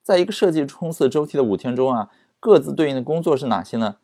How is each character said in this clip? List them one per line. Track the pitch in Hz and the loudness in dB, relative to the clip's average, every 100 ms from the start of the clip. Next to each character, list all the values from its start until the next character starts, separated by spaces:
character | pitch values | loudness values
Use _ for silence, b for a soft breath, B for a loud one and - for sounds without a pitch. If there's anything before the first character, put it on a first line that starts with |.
在 | - 185 | 2 2
一 | 180 | 2
个 | |
设 | 202 196 | 0 0
计 | 156 139 | 2 -4
冲 | - 170 | -6 -10
刺 | 160 135 | 0 0
周 | 151 151 | 0 -2
期 | 147 | -2
的 | |
五 | 120 98 | 0 -2
天 | 127 123 | -4 -2
中 | 131 | 0
啊， | 120 101 b b _ | 0 -6 b b _
各 | 233 185 | 4 4
自 | 147 | 4
对 | 143 151 | -2 -2
应 | 131 | -2
的 | |
工 | 123 165 | -4 -4
作 | 165 135 | 0 0
是 | 139 | 0
哪 | 101 | -4
些 | 85 117 | -4 -4
呢？ | 110 - | -4 -6